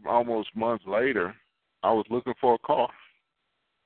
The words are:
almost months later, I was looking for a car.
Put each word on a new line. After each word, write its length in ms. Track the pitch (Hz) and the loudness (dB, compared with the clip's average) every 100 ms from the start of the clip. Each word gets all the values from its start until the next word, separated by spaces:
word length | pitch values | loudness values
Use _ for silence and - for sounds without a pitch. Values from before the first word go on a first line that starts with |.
| 92 | 0
almost 400 | 120 120 113 101 110 | 0 2 -2 -4 -4
months 280 | 113 113 95 | -2 -2 -2
later, 460 | 101 135 110 90 - _ _ _ _ | 0 0 0 -2 -6 _ _ _ _
I 80 | 95 | 0
was 140 | 110 104 | 0 0
looking 240 | 120 123 117 | -4 -4 0
for 140 | 127 | 2
a 40 | 117 | 2
car. 300 | - 147 120 - - _ _ _ _ _ _ _ | 2 0 0 -4 -20 _ _ _ _ _ _ _